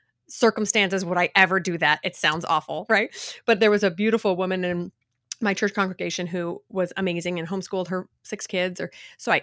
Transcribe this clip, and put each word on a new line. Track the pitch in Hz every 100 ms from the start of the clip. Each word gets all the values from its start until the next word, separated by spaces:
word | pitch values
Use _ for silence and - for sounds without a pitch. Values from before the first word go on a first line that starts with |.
| _ _ -
circumstances | - 233 220 208 226 196 190
would | 175 175
I | 175 -
ever | 185 190
do | 180 170
that. | 151 151
It | - -
sounds | 156 156 160
awful," | 156 - 151 202
right? | 214 226 - - - -
But | 214
there | 214
was | 208
a | 196
beautiful | 165 214 220 214 180
woman | 185 185
in | 180 175 175 - _ _ - -
my | 220
church | 190 202
congregation | 202 190 185 175 170 175
who | 180 170 185 _
was | 190 180 -
amazing | 190 170 175 175
and | 165
homeschooled | 190 180 190 175
her | 185 - _
six | - 208 -
kids. | 185 180 180
Or, | 175 - - -
so | -
I, | 160